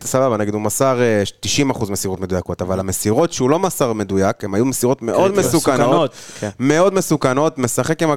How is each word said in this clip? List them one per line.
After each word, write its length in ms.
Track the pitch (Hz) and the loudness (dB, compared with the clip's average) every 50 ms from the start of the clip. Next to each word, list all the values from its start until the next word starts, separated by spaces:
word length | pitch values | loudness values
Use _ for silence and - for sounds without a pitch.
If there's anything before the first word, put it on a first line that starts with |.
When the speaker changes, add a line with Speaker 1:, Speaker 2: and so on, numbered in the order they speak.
| - | -4
Speaker 1:
סבבה, 340 | - - 131 135 131 113 | -2 0 2 2 2 2
נגיד 160 | 104 107 101 104 | 0 0 -2 -2
הוא 80 | 107 | -2
מסר, 400 | 107 104 - - 139 135 131 120 | -2 -2 0 0 2 2 2 2
אה, 220 | 123 117 110 104 98 - - _ | 2 2 2 2 0 -2 -4 _
תשעים 300 | - 101 - 143 143 135 | -6 -2 0 0 0 0
אחוז 200 | 127 - 113 98 | 0 -2 -2 -4
מסירות 300 | 101 - - 98 92 90 | -4 -4 -4 -6 -4 -6
מדויקות, 420 | 95 90 92 90 85 - 87 - | -4 -4 -4 -4 -4 -4 -6 -6
אבל 180 | 90 87 92 92 | -4 -2 -2 -2
המסירות 540 | 95 95 90 - - 104 110 135 170 165 - | -2 -4 -6 -2 -2 0 2 2 2 0 0
שהוא 160 | - 127 127 | 0 0 2
לא 100 | 151 175 | 2 2
מסר 340 | 196 180 - - 143 120 113 | 0 -2 0 0 0 0 0
מדויק, 500 | 107 104 95 98 95 95 101 113 - - | -2 -2 -2 0 0 2 0 0 -2 -6
הם 100 | 98 98 | -4 0
היו 120 | 101 127 | 0 0
מסירות 360 | 135 127 - - 123 139 - | 0 0 0 0 0 0 0
מאוד 300 | - 113 92 139 180 196 | -2 -2 2 2 2 2
Speaker 2:
כן, 80 | 202 196 | 2 2
Speaker 1:
מסוכנות, 400 | - - - 160 - 151 135 123 | 0 2 2 2 2 2 2 2
Speaker 2:
מסוכנות. 320 | 120 123 151 170 156 123 - - - - - - | 2 2 2 2 0 0 -4 -10 -18 -18 -12 -8
Speaker 3:
כן. 100 | 107 104 - - | -8 -8 -6 -2
Speaker 1:
מאוד 340 | 123 139 147 165 180 202 190 | 0 2 4 4 4 4 2
מסוכנות, 640 | 190 170 - 160 143 - 131 127 139 151 160 156 | 0 0 0 -2 0 0 0 2 2 0 0 0
משחק 460 | 139 127 117 - - 127 - 160 - 170 | 0 -2 0 0 -2 -2 -2 0 0 0
עם 80 | 156 | 0
ה-, 40 | 147 | 0